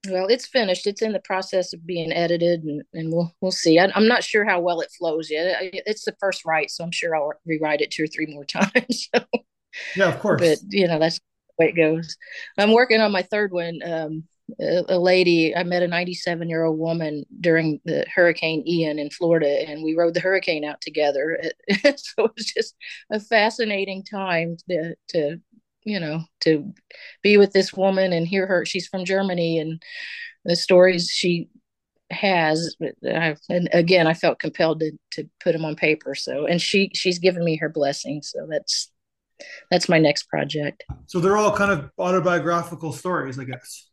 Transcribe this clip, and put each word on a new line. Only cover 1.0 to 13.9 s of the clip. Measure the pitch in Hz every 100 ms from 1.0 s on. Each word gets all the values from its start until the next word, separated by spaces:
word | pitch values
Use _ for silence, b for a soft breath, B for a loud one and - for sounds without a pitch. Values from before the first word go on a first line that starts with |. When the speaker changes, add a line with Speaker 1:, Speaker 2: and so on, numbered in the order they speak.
Speaker 1:
in | 220
the | 196
process | - 190 185 190 180
of | 170 165
being | 175 160
edited, | 160 170 170 170 170
and, | 156 147 -
and | 165 160
we'll, | 165 170 _
we'll | 185
see. | - 170 160
I, | 190
I'm | - 220
not | 240
sure | - 214 208
how | 185
well | 175 170
it | 151 -
flows | 170 156 156
yet. | 151 175 151
I, | 185 - -
it's | 214 -
the | -
first | 196 180 165
write, | 160 -
so | -
I'm | 170
sure | 170 170 160
I'll | 147 151 165
rewrite | 160 151 151
it | 147
two | -
or | 156
three | - 156
more | 147 143
<laughs> |
times, | - 202 247 240 240 -
so. | 247 - 240 _ _ _ B B 185
Speaker 2:
Yeah, | 190
of | -
course. | 214 156
Speaker 1:
But, | 170 151 -
you | 196 175
know, | 160
that's | 160 160
the | _ _ _ - 165
way |
it | 170
goes. | 156 160 160 - B B B -
I'm | 208
working | 226 247 220
on | 214
my | 196
third | 180 208 208
one. | 180 170 165
Um, | 170